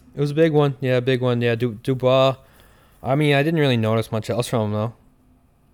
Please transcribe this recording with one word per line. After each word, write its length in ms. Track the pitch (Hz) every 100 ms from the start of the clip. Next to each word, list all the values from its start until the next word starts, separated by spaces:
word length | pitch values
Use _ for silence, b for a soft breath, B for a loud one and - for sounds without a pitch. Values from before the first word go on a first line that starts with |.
| - -
It 40 |
was 80 | 147
a 40 | 147
big 180 | 165
one. 240 | 151 143 131
Yeah, 200 | 131 127
big 200 | 123 127
one. 200 | 123 120
Yeah, 140 | 120 117
Du-, 240 | 123 107
Dubois. 520 | - 127 127 131 135 127 b b b b b b
I 140 | 117 139
mean, 180 | 147 139
I 60 |
didn't 160 | 151 165
really 180 | 139 120
notice 340 | 110 113 -
much 180 | 110 -
else 180 | 107 120
from 200 | 123 107
him, 40 |
though. 200 | 107 113 - _ _ _ _ _ _ _